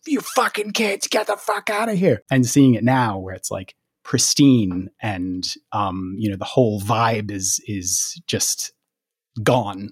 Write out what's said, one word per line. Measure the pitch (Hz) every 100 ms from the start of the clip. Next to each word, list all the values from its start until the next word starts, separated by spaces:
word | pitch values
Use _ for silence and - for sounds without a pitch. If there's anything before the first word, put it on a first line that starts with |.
| -
You | 277
fucking | - - 226 - 208
kids, | 202 220 196 -
get | 233 214
the | 202
fuck | - 208 -
outta | 208 226
here. | 202 185 127 _
And | 135 123
seeing | - 135
it | 113
now | 117 131 120 98
where | 95
it's, | 95 -
like, | 98 95 - _ _
pristine | - - - - 143 127 101 90 92 _
and, | 110 95 90 90 90 - _
um, | - 101 92 92 95
you | 107
know, | 95
the |
whole | 98 - 123 104
vibe | 98 113 117 117 104
is, | 101 95 - -
is | 101 90 - - - -
just | 110 - - - _ _ _ _ _ _ -
gone. | 107 127 104 95 101